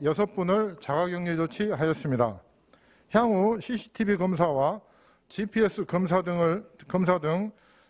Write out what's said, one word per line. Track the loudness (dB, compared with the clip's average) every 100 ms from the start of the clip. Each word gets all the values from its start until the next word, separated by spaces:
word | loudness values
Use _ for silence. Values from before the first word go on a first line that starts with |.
여섯 | -2 0 -2
분을 | -2 0 0 0 -6
자가격리 | -4 -2 -2 -4 -4 -2
조치하였습니다. | -2 -2 -2 0 -2 -2 -2 0 0 -2 -16 _ _ _ _ _ _
향후 | 2 2 2 2 0
씨씨티비 | -4 -8 -6 -4 0 0
검사와 | 0 2 2 2 0 -2 -10 _ _ _ _
지피에스 | -8 -4 2 0 0 -2
검사 | 0 2 0
등을, | 0 0 2 0 -6 -20 -6
검사 | -2 2 2
등 | 2 -2 -2 -8 _ _ _